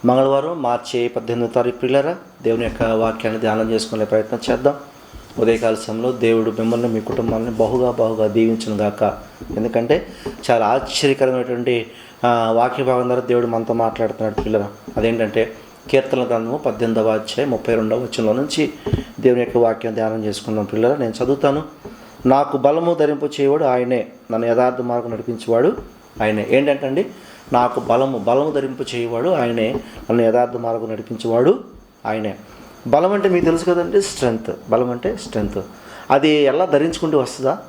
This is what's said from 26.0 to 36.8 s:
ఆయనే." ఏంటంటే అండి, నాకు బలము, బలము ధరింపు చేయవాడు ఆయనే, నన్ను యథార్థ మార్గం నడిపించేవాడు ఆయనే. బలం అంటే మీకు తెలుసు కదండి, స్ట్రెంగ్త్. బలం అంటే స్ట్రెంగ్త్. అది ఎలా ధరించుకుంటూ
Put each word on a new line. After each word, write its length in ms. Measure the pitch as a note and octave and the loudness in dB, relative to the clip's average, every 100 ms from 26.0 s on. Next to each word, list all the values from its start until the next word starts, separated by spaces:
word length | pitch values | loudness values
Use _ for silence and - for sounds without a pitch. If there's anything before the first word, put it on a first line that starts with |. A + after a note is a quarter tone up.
| - - | -20 -4
ఆయనే." 240 | G#2+ G#2+ G#2 | -2 0 2
ఏంటంటే 360 | B2+ C#3+ C#3 C#3 | 2 2 0 -2
అండి, 200 | C#3 G#3 - - - - | -2 -4 -8 -20 -20 0
నాకు 280 | B2 B2 - | 2 2 0
బలము, 380 | G#2+ A#2 C3+ B2 | 0 2 2 0
బలము 320 | G2+ B2+ D3+ | 0 2 2
ధరింపు 340 | C#3+ C3 B2+ C3 | -2 -4 -8 -8
చేయవాడు 340 | A#2+ A#2 A#2 D#3 | -6 -4 -2 0
ఆయనే, 520 | E3+ A#2+ A#2 A2 C#3 - - - | 0 0 0 -2 -2 -8 -16 -2
నన్ను 120 | A#2 | 2
యథార్థ 340 | A2+ A#2 B2 A#2+ | 4 4 2 -2
మార్గం 360 | A#2 A2+ A2+ | -4 -4 -4
నడిపించేవాడు 720 | G#2+ - A2+ A#2 A#2 C3+ B3+ - - - _ A2 | -8 -8 -6 0 4 4 2 -4 -20 -20 _ -6
ఆయనే. 300 | A2 G#2 G2 - - - - A#2+ | -4 -4 -8 -16 -20 -20 -14 2
బలం 260 | C#3 F3+ | 4 4
అంటే 160 | G3+ F#3+ | 2 2
మీకు 160 | F3 | 2
తెలుసు 200 | E3 E3 | 2 2
కదండి, 380 | F3+ F3 F3 G3 | 0 0 2 0
స్ట్రెంగ్త్. 680 | G3 - B2+ A2+ - - - | 0 -2 -2 0 -6 -10 -2
బలం 200 | A2+ B2 | 0 0
అంటే 260 | G2 F#2+ A#3 | -2 -4 -6
స్ట్రెంగ్త్. 500 | - A2 G#2 G2+ F2+ - - - - | -6 -4 -4 -6 -8 -16 -20 -20 0
అది 180 | C3+ D3+ | 2 4
ఎలా 360 | D3+ C#3 C#3+ | 4 4 2
ధరించుకుంటూ 540 | F#3 C#3+ | 2 2